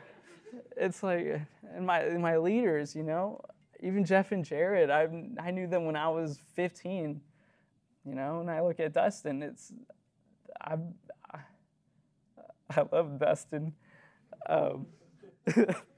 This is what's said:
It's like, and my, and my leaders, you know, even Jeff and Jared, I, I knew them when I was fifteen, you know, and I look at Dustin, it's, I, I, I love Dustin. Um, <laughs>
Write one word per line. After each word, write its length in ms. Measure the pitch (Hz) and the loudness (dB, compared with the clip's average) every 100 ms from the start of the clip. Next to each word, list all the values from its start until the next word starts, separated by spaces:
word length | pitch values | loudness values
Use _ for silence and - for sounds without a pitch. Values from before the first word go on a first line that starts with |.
| - - - - - 247 - - | -20 -20 -20 -20 -18 -18 -10 -2
It's 240 | 190 - | -2 0
like, 400 | 196 175 151 151 151 _ 202 | -2 0 0 -2 -6 _ -14
and 120 | 175 185 | -4 0
my, 140 | 170 | 2
and 200 | 147 170 | 2 2
my 160 | 170 160 | 4 4
leaders, 580 | 175 226 220 151 151 156 | 4 4 4 2 -2 -4
you 60 | |
know, 400 | 156 160 202 226 - - _ - | -2 0 -2 -6 -16 -20 _ -8
even 260 | 185 196 180 | -2 0 4
Jeff 260 | 196 190 | 4 4
and 140 | 196 151 | -2 -2
Jared, 460 | 151 180 202 151 | 0 4 4 6
I, 160 | 151 160 165 - - | 6 2 -2 -10 -8
I 80 | 170 | -6
knew 160 | 185 180 | -4 0
them 200 | 175 160 | 0 0
when 100 | 156 | 0
I 140 | 160 | 0
was 300 | 160 160 143 - | 0 -4 -8 -8
fifteen, 680 | - 180 - 180 190 151 147 - _ _ _ _ _ _ _ 139 | -4 -4 -4 -8 -4 -4 -8 -14 _ _ _ _ _ _ _ -10
you 80 | |
know, 260 | 135 143 165 | -6 -4 -4
and 120 | 170 | -4
I 100 | 160 | 0
look 180 | 175 160 | 0 0
at 140 | 156 | 0
Dustin, 480 | 160 208 - 156 139 | 2 2 0 -4 -4
it's, 320 | 147 - - - - _ _ _ _ _ - - | -6 -12 -18 -20 -20 _ _ _ _ _ -20 -14
I, 140 | - 160 170 175 - - - | -6 -6 -6 -12 -18 -20 -16
I, 80 | 147 - _ _ _ _ _ _ _ _ - - - - 156 | -16 -18 _ _ _ _ _ _ _ _ -20 -20 -20 -2 0
I 80 | 147 | 2
love 260 | 160 160 143 | 2 0 0
Dustin. 540 | 151 - - 151 156 - _ - - _ _ - - | 0 0 -2 -6 -6 -8 _ -20 -20 _ _ -12 0
Um, 380 | 156 - 135 - - _ _ - _ - | 2 2 -2 -10 -16 _ _ -20 _ 0
<laughs> 80 | - 202 - - | 4 4 2 -10